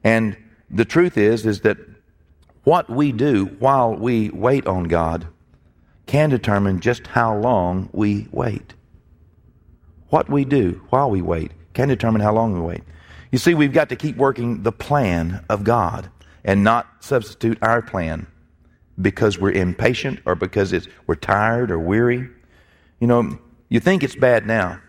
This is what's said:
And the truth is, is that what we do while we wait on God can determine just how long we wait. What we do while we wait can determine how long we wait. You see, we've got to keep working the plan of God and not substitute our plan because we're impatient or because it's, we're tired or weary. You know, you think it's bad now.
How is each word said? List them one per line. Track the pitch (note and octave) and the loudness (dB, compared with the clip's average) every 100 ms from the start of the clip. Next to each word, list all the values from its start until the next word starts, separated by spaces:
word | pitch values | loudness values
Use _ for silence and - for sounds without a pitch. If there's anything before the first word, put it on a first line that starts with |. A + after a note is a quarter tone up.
And | A2+ A2+ A2 G2 - _ _ | 2 2 0 -6 -18 _ _
the | G2 | -2
truth | A2+ D#3+ F3+ A2 | 0 2 2 4
is, | G#2 A2+ A2 | 2 2 -2
is | G2 | 0
that | - - - - _ _ _ _ _ _ - | 0 -2 -10 -20 _ _ _ _ _ _ 2
what | E3+ - | 2 0
we | A#2+ D3 | -2 -2
do | A2+ D3 A2 F#2+ F#2+ | 0 2 2 0 0
while | C3 C3+ A#2+ G#2 | 0 2 0 0
we | A#2 A#2 G#2+ | -2 -2 -2
wait | F2+ A2+ C#3 - | -2 0 0 0
on | F#2 | -4
God | E2+ E2+ E2 E2 E2 _ _ _ _ _ _ _ - | 0 0 0 -4 -8 _ _ _ _ _ _ _ -2
can | C#3+ D3+ | 0 2
determine | B2+ - G2+ G2 F#2 | 0 0 0 0 0
just | G#2+ A#2+ - | -2 -2 -2
how | - A2+ G#2 | 0 0 0
long | A#2 A2 F2 F#2 F2+ | 0 0 0 -4 -6
we | - G#2 G2+ A2 | -2 -2 -2 -4
wait. | - - - - - _ - _ _ _ _ _ _ _ _ _ - - | -6 -4 -6 -12 -20 _ -20 _ _ _ _ _ _ _ _ _ -20 -2
What | D#3 F3+ | -2 0
we | C#3+ | 0
do | C3 C#3 F#2+ F2 - | 2 2 0 -4 -2
while | B2+ C#3 | 0 2
we | G2 | 0
wait | E2+ E2 D#2+ - - | -2 -4 -4 -12 -10
can | - C#3 | -2 0
determine | B2 A2+ A2 | 0 0 2
how | G#2+ | 2
long | A2 A2+ | 2 0
we | F2+ | -2
wait. | E2 E2 - - - - - | -6 -8 -14 -20 -20 -20 -4
You | B2+ | 0
see, | E3+ | 2
we've | E3 C#3+ | 4 2
got | D3+ D3 | 2 0
to | A#2+ | -4
keep | D#3 A#2+ | -6 0
working | C3+ A#2+ A#2+ A2 | 0 0 -4 -2
the | G#2+ | -4
plan | - - C#3+ A2 E2+ E2 F#2 - | -4 -2 0 2 0 -2 -6 -4
of | G#2 | -2
God | G2+ A#2 F2 E2 E2+ _ - - | 2 2 0 -4 -14 _ -20 -8
and | G2+ G2+ G2+ | 0 4 4
not | A#2 - _ | 2 -2 _
substitute | - C3 G#2 - A#2 A2 | -2 -2 -2 -4 -2 0
our | A2 A#2 | 2 0
plan | A2+ F#2+ E2 D2 D2+ _ _ _ _ _ _ - | -2 -6 -4 -6 -10 _ _ _ _ _ _ -2
because | G2 - A2 F#2 | -2 2 0 2
we're | G2+ | -2
impatient | F#2+ F2+ F2 A#2 B2 C#3 - - | 0 -2 0 0 0 -6 -6 -4
or | F2+ | -2
because | F#2 G#2 F#2+ | -2 -2 -2
it's, | F2+ - - - | -2 -6 -14 -6
we're | D#2+ | -6
tired | - G2 A2 A#2 A#2+ | 0 0 2 0 -2
or | E2 | -4
weary. | E2 G#2+ A#2+ B2 B2+ - _ _ _ _ _ _ | 0 0 2 0 -6 -16 _ _ _ _ _ _
You | A#2+ | 0
know, | A#2+ F#2+ - _ _ _ | 2 0 -8 _ _ _
you | A#2+ | 0
think | E3+ F#3+ | 2 0
it's | D3+ - | -2 2
bad | B2+ A#2 G#2+ | 4 4 2
now. | A2+ F2+ F2 | -2 -2 -6